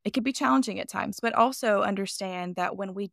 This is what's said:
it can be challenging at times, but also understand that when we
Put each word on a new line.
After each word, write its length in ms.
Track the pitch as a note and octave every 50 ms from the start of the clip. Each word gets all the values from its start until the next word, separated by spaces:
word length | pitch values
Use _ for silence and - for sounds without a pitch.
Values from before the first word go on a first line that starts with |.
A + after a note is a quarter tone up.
| _
it 100 | G3+ -
can 100 | C4+ A3
be 100 | C4+ C4
challenging 460 | - D4 B3+ C4 C4+ B3+ - F#3 G3
at 100 | - -
times, 300 | - G3 - G#3 G3 -
but 120 | - A3+ -
also 480 | - - C4 C4 - - A3+ G#3 G3 -
understand 720 | G#3 G3+ F#3+ G3 - - - G3+ F#3 F3+ F3+ F3+ F3+ F3+ -
that 180 | F3+ F3+ - F#3+
when 160 | G3 F#3+ F3+
we 160 | G3 G3+ F#3